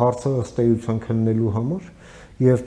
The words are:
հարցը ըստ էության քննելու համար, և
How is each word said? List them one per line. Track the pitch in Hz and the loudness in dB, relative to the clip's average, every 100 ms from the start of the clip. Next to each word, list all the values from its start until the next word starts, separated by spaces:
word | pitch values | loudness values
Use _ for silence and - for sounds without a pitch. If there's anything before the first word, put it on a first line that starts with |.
հարցը | 123 123 139 131 | 2 0 -2 -2
ըստ | 113 - | -2 0
էության | 117 117 - 113 | 2 2 0 -4
քննելու | - 113 113 110 113 104 | -2 -2 0 0 0 -2
համար, | 123 185 - - - - - - 127 | -4 -6 -8 -20 -20 -20 -16 0 2
և | 123 | 2